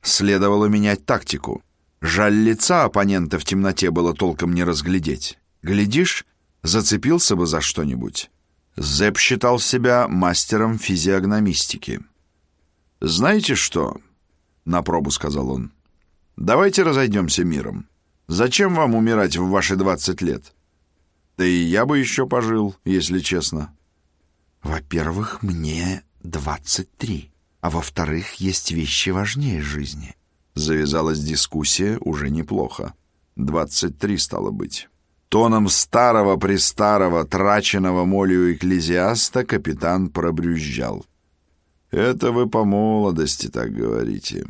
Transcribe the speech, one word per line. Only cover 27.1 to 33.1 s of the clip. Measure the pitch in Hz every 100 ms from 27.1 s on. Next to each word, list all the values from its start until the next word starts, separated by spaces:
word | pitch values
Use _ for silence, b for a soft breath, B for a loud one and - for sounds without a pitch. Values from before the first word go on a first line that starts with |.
| 82 69 _ _ _
а | 85
во-вторых, | 80 - - 78 80 92
есть | - 92 95 -
вещи | 82 73 - -
важнее | 92 101 127 143 87
жизни». | 73 73 71 73 71 - _ _ _
Завязалась | - 78 78 73 78 80 78
дискуссия | 76 76 - 78 73 - 98 110
уже | - 76 71
неплохо. | 76 78 98 64 - 50 - _